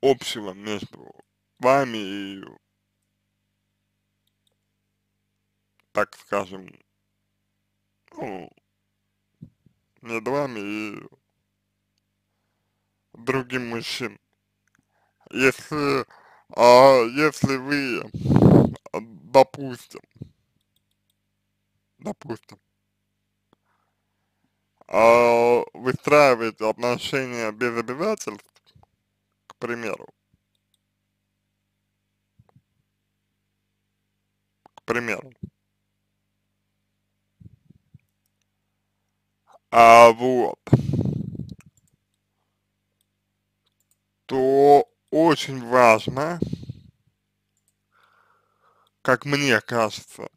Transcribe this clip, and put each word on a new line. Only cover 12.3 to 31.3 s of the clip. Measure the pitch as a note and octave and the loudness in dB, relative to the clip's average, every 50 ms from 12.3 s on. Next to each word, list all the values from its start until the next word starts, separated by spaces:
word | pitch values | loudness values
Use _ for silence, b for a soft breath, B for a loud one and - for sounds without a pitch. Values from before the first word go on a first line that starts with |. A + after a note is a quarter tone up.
| _ _ _ _ _ _ _ _ _ _ _ _ _ _ _ _ _ | _ _ _ _ _ _ _ _ _ _ _ _ _ _ _ _ _
другим | - A#2 A#2+ C3 C3+ C3 B2 B2+ B2+ B2 A#2 | -20 -8 -6 -6 -6 -6 -6 -10 -10 -8 -8
мужчинам? | A#2 A#2 A2 - - - B2+ A2 G#2 - _ _ _ _ _ _ _ _ _ _ _ _ _ _ _ _ _ _ _ _ _ _ | -10 -10 -10 -10 -12 -10 -10 -12 -14 -16 _ _ _ _ _ _ _ _ _ _ _ _ _ _ _ _ _ _ _ _ _ _
Если, | - A#2 C3 C3+ B2 - - - D#3 D3+ C#3+ C#3+ C#3 C3+ A2+ b b b b b b b b b | -6 0 0 0 0 -2 -10 -10 -8 -6 -4 -4 -4 -4 -6 b b b b b b b b b
а, | - - A2+ A#2+ B2 B2 C3 C#3 C3+ B2+ A#2 | -2 4 6 8 8 8 8 8 6 4 2
если | A2+ A#2+ C#3 D3+ D#3 C#3 - - D3 C3+ | 0 -2 -2 -2 -2 -2 -2 -4 -4 -4
вы, | C3 B2+ C3+ C#3+ C#3+ C#3 C3 A#2 F2 - A2 - B B B B B B B B B B B B - _ - - - G#2+ A2+ A2+ E2 - F2+ B2 | -4 -6 -6 -6 -6 -6 -6 -8 -8 -10 -12 -14 B B B B B B B B B B B B -8 _ -12 -12 -12 -12 -12 -20 -20 -20 0 4
допустим, | C3+ C3 - _ - C#3+ C3 B2 A#2+ - _ - - _ _ _ _ - - _ _ _ _ _ _ _ _ _ _ _ _ _ _ _ _ _ _ _ _ _ _ _ _ _ _ _ _ _ _ _ _ _ _ | 4 4 4 _ -14 -14 -12 -14 -16 -18 _ -20 -20 _ _ _ _ -20 -20 _ _ _ _ _ _ _ _ _ _ _ _ _ _ _ _ _ _ _ _ _ _ _ _ _ _ _ _ _ _ _ _ _ _
допустим, | - G#3+ G3+ _ - - A#2 G#2+ _ _ - _ _ _ _ _ _ _ _ _ _ _ _ _ _ _ _ _ _ _ _ _ _ _ _ _ _ _ _ _ _ _ _ _ _ _ _ _ _ _ _ _ _ _ _ _ _ | -16 -16 -16 _ -14 -16 -16 -16 _ _ -20 _ _ _ _ _ _ _ _ _ _ _ _ _ _ _ _ _ _ _ _ _ _ _ _ _ _ _ _ _ _ _ _ _ _ _ _ _ _ _ _ _ _ _ _ _ _
а, | - - G2 A2 A#2 A#2 A#2+ A#2+ A#2+ A#2 A#2 A#2 A#2+ A#2+ A#2+ - - _ | -4 0 4 6 6 6 6 4 2 2 2 2 2 0 0 -2 -6 _
выстраиваете | D#2 A2+ B2+ B2+ - _ - C#3+ D3 D3 C#3 B2+ A2+ A#2 A2+ G#2+ _ A2 A2 | -10 -8 -6 -6 -6 _ 0 4 4 4 4 2 0 -2 -8 -8 _ -6 -6
отношения | A2 - A#2+ B2 A#2+ A2+ - - - C#3 C3 B2+ B2 A#2+ A#2 A2 | -6 -4 -4 -6 -6 -6 -8 -8 -8 -6 -8 -8 -10 -8 -8 -8
без | G#2+ G#2+ B2 A#2+ A#2 | -6 -6 -6 -6 -4
обязательств, | A#2 A2+ A2+ B2 C#3 E3 G#3+ A3 G3+ - - G#2+ G2+ _ _ _ _ _ _ _ _ _ _ _ _ _ _ _ _ _ _ _ _ _ _ _ | -6 -8 -8 -8 -8 -6 -6 -6 -8 -10 -16 -16 -16 _ _ _ _ _ _ _ _ _ _ _ _ _ _ _ _ _ _ _ _ _ _ _
к | _ | _
примеру, | - A#2 A#2+ A#2+ A#2 A2 - - - - _ _ _ _ _ _ _ _ _ _ _ _ _ _ _ _ _ _ _ _ _ _ _ _ | -10 -10 -10 -8 -8 -10 -10 -12 -14 -20 _ _ _ _ _ _ _ _ _ _ _ _ _ _ _ _ _ _ _ _ _ _ _ _